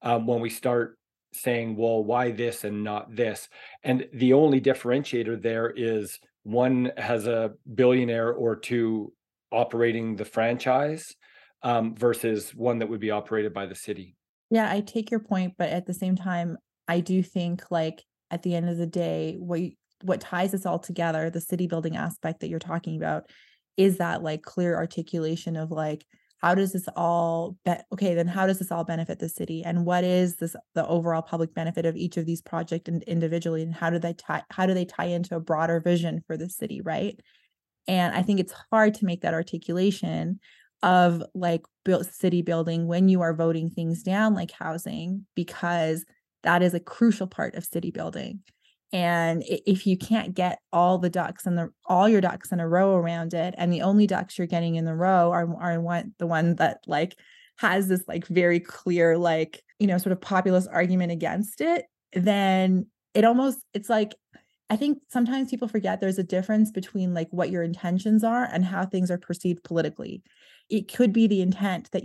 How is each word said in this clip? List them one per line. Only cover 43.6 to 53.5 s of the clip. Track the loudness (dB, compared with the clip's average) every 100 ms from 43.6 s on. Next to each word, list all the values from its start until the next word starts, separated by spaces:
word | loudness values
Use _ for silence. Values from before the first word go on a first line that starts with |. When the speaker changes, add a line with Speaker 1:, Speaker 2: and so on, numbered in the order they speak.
| -2
Speaker 2:
things | -4 -4 -4
down | -2 2 2
like | 2 -2
housing, | -8 -8 -8 -8 -8 -6 -8 -6
because | -6 -6 -4 -2 0 0 -2 -8 _ _ _
that | 2 4
is | 4
a | 2
crucial | -4 2 2 4 -2
part | -4 -6 -6
of |
city | -8 -6 -6
building. | -6 -6 -8 -10 -12 -18 _ _ _ _
And | -2 2 2 2 0 -2
i-, | -2 2
if | 2 2
you | 0
can't | 2 0 0
get | -2 -2 -2 _
all | 2 4 4
the | 0
ducks | 0 -4 -4 -2
in | -2
the, | -2 -6 0
all | 4 6
your | 6
ducks | 4 -2 -6
in | -4
a | 2
row | 4 4 4
around | 2 -2 -4
it, | -2 -4